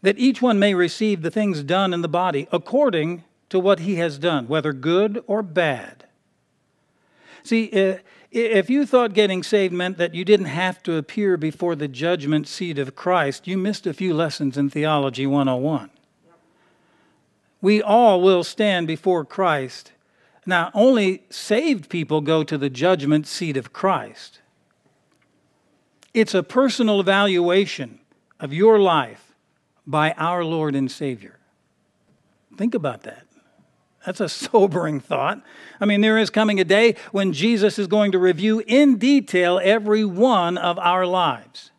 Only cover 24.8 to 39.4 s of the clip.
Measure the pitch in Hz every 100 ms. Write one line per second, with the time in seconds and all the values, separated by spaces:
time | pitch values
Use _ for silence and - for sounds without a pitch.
24.8 | _ _ _ _ _ _ _ _ _ _
25.8 | _ _ _ 226 214 190 170 247 269 -
26.8 | 220 202 190 196 202 180 175 185 196 -
27.8 | 123 - _ _ _ _ 147 151 214 220
28.8 | 196 160 120 - _ _ _ _ _ _
29.8 | - 151 156 - 160 175 165 160 156 139
30.8 | 131 - 143 120 98 _ _ _ _ _
31.8 | _ _ _ _ _ _ _ - 220 226
32.8 | 147 117 - - _ _ _ _ _ _
33.8 | _ _ - 185 185 - - 233 196 175
34.8 | 160 147 - 139 139 220 - - - -
35.8 | 202 202 220 220 214 - 220 202 175 196
36.8 | 233 - - 196 190 147 208 233 202 196
37.8 | 190 208 202 185 185 170 208 220 214 240
38.8 | 294 233 247 285 - 185